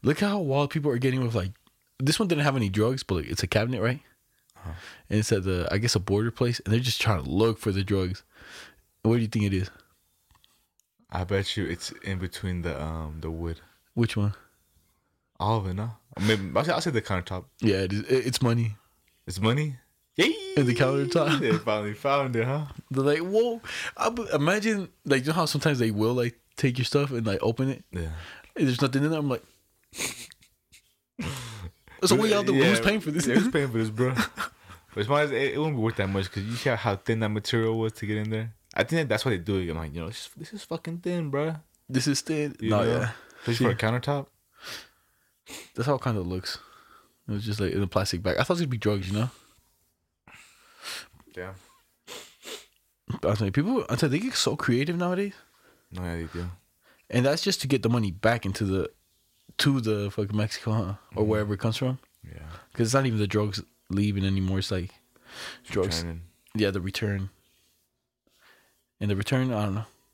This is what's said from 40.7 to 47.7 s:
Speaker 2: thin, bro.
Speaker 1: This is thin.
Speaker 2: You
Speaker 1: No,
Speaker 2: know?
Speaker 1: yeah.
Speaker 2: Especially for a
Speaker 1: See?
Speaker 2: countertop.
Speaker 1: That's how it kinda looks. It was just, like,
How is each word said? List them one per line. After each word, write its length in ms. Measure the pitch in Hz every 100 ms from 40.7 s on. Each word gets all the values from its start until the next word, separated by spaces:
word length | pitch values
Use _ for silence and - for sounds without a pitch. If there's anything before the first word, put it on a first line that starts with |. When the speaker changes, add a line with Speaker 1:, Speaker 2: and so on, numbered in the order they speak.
| - - 170
Speaker 2:
thin, 320 | - 175 156
bro. 280 | 139 156 160 _ _ _
Speaker 1:
This 200 | 131 131
is 140 | 135
thin. 340 | - 156 147 -
Speaker 2:
You 120 | 110
Speaker 1:
No, 120 | 107
Speaker 2:
know? 80 | 117
Speaker 1:
yeah. 200 | 120 123 - - -
Speaker 2:
Especially 260 | - 117 123
for 40 |
a 40 | 110
Speaker 1:
See? 60 | 110
Speaker 2:
countertop. 400 | 123 143 143 139 _ _ _ - - - _ _ _ _ _ - - - -
Speaker 1:
That's 100 | 120
how 80 |
it 80 | 135
kinda 200 | 131 107
looks. 360 | 87 92 - - - - - - _ _ -
It 60 |
was 120 | 104 110
just, 140 | 104
like, 120 | 95